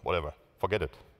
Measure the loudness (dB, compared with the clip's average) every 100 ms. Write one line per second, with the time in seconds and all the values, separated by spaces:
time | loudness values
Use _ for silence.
0 | -2 0 -2 -8 _ _ 0 0 -2 -6
1 | -20